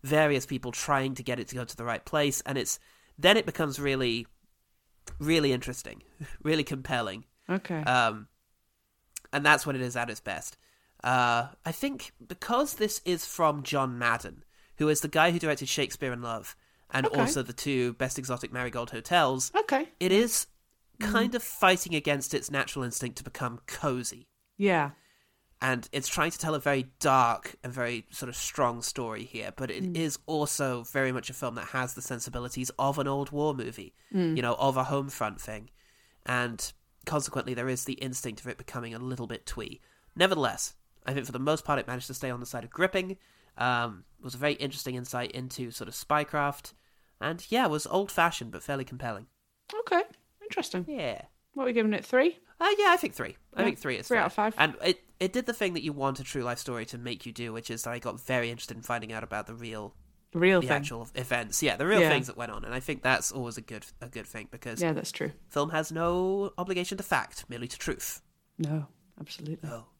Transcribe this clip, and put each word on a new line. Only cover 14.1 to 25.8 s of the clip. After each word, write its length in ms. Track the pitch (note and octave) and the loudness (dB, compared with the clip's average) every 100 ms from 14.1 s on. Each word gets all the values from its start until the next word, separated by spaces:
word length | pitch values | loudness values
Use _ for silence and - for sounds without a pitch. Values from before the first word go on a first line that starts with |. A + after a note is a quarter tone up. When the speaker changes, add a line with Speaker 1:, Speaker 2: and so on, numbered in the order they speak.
| A#2 - D2 - _ _ - | 2 -4 -16 -20 _ _ 0
Speaker 1:
who 120 | D3+ | 2
is 120 | D3+ | 4
the 80 | D3 | 2
guy 220 | D#3 E3+ | 6 6
who 80 | E3+ | 6
directed 300 | D#3+ C#3+ C3+ | 0 0 -2
Shakespeare 440 | - C3+ - C3+ | 0 0 -2 -4
in 100 | A#2+ | -4
Love 320 | A#2+ A2+ - - _ _ _ | -6 -6 -8 -18 _ _ _
and 160 | C3 C3+ | 0 2
Speaker 2:
Okay. 120 | C#3+ | 4
Speaker 1:
also 240 | - C#3 | 4 2
the 100 | A#2+ | -2
two 420 | A#2+ C#3+ C3+ B2 | -4 0 2 0
Best 240 | A2+ B2+ - | 0 -4 -4
Exotic 340 | C3 A#2+ - | -4 -4 -4
Marigold 380 | B2 B2 A#2+ A#2+ | -4 -4 -4 -6
Hotels, 600 | A2+ - F3 C#3 C3 - | -8 2 6 6 4 0
Speaker 2:
Okay. 340 | G4+ G#4+ C4+ E4 _ | 0 2 0 0 _
Speaker 1:
it 140 | F3+ | 4
is 340 | G3 A#3 - - _ _ _ _ - | 6 6 2 -2 _ _ _ _ -6
Speaker 2:
Mm. 100 | G#3+ | 0
Speaker 1:
kind 240 | A3+ A#3 | 2 2
of 80 | A#3+ | 0
fighting 520 | - - F#3+ F3+ F3 | -6 4 6 6 2
against 400 | D#3+ D3 C#3 - | 0 2 0 0
its 160 | D3 - | -2 0
natural 340 | C#3 - C#3+ | -2 -2 -2
instinct 320 | B2 - B2 - | -4 -4 -6 -6
to 60 | |
become 360 | - - B2 A#2 - | -12 -6 -6 -6 -12
cozy. 640 | - D3 B2+ A#2+ A#2 - _ _ - | -4 -2 -2 -4 -10 -20 _ _ 0
Speaker 2:
Yeah. 340 | G3+ E3+ C#3+ - _ _ _ _ _ _ | 4 4 2 -4 _ _ _ _ _ _
Speaker 1:
And 280 | C3 B2 | 0 0